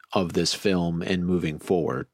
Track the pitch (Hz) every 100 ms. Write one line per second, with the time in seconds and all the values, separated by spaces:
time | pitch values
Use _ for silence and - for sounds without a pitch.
0 | - 107 87 82 82 - 104 90 85 85
1 | - 92 87 90 80 76 - 92 71 64
2 | -